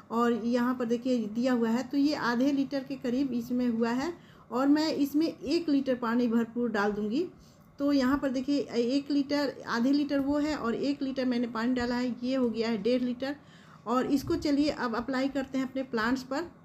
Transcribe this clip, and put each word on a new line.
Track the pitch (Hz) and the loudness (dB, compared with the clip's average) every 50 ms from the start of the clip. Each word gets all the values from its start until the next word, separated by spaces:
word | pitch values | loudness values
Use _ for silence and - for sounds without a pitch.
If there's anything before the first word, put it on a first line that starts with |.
| - - | -10 -4
और | 220 233 240 233 240 208 214 | 0 2 2 2 2 0 0
यहाँ | 233 240 240 240 247 254 | 0 2 2 2 2 0
पर | 254 247 | 0 0
देखिए | 226 240 233 233 262 254 240 214 | -2 -2 -2 0 0 0 0 0
दिया | 202 214 233 240 262 254 | -2 -2 0 2 2 2
हुआ | 233 233 226 | 2 2 2
है। | 226 254 262 | 2 0 -2
तो | - 285 | 0 0
ये | 285 277 302 294 | 2 2 2 2
आधे | - - 233 240 233 262 285 | 0 0 0 2 2 2 2
लीटर | 285 277 269 - 277 269 262 | 2 2 0 0 -2 -6 -4
के | - 277 | -6 -10
करीब | 262 - 247 240 262 285 262 240 | -6 -4 -2 0 0 0 0 -2
इसमें | 240 233 - 247 247 247 240 | -4 -4 -2 -2 0 0 0
हुआ | 226 226 233 233 | 2 2 0 0
है | 240 254 277 339 339 - - - - - - - | 0 0 -2 -4 -4 -8 -14 -20 -20 -20 -12 -6
और | 220 247 269 | -2 2 4
मैं | 285 294 302 311 320 277 | 4 4 4 4 0 2
इसमें | - 285 277 - 294 330 | 0 0 0 2 0 0
एक | - - - 180 240 311 339 330 311 | 0 -2 -6 -4 -2 0 0 2 2
लीटर | 277 269 - 262 254 | 2 2 2 2 0
पानी | 240 240 226 233 247 247 | 0 0 0 2 2 2
भरपूर | 233 226 233 226 226 - 240 240 233 | 2 2 2 0 0 -2 -2 -2 0
डाल | 208 208 202 214 | 0 0 0 0
दूँगी। | 208 208 214 208 220 302 370 - - - - - - - - - - - | 0 -2 -2 -2 -2 -2 -2 -4 -8 -18 -20 -20 -20 -20 -20 -18 -8 -2
तो | 285 285 285 | 0 2 4
यहाँ | 277 254 254 285 | 4 4 4 2
पर | 277 285 269 | 2 0 0
देखिए | 247 269 262 294 285 277 - - 180 | -2 -2 0 0 0 0 0 -2 0
एक | 233 240 233 269 285 277 - | 0 0 2 2 0 0 0
लीटर, | 294 285 269 277 285 294 285 254 - - - | 0 0 0 0 0 0 0 -2 -4 -6 -6
आधे | - 196 233 233 269 | -4 0 2 2 4
लीटर | 285 294 294 277 294 277 | 4 2 2 0 0 0
वो | 262 277 294 294 | 0 2 0 0
है | 285 311 294 | 0 0 -2
और | - - 233 226 | -2 -2 -4 -2
एक | - 220 277 285 - | -2 -2 -2 -2 -2
लीटर | 277 262 262 269 254 | -4 -4 -4 -2 -2
मैंने | 254 240 240 247 | 0 0 0 -2
पानी | 233 233 220 226 247 254 | -2 -2 -2 0 0 0
डाला | 247 240 240 240 | 0 0 -2 -2
है, | 247 247 254 220 - 247 | -2 -2 -2 -4 -4 -4
ये | 254 262 | -2 0
हो | 269 247 233 | 0 0 0
गया | 214 226 226 226 | 0 0 -2 0
है | 233 202 190 | -2 0 0
डेढ़ | 233 247 254 | 0 0 2
लीटर। | 247 247 240 247 262 269 285 294 - - - - - - - - - | 0 -2 -4 -4 -6 -8 -8 -10 -14 -20 -20 -20 -20 -20 -20 -12 -4
और | 208 240 254 247 | 0 0 0 2
इसको | - 285 269 - - 330 | 2 0 0 0 0 -2
चलिए | 339 - 302 285 269 294 294 | 0 0 0 2 2 2 0
अब | - - 240 240 226 | 0 -2 -4 -4 -4
अप्लाई | 233 233 269 262 254 262 269 | -4 -4 -2 -2 0 0 0
करते | 269 277 262 262 - | -2 -4 -6 -4 -4
हैं | 262 269 | -4 -4
अपने | 262 - 262 262 | -2 -4 -6 -6
प्लांट्स | 262 - 226 214 233 262 269 - | -4 -2 -2 0 0 0 -2 -4
पर। | - 262 302 339 339 - - | -6 -6 -6 -6 -8 -12 -20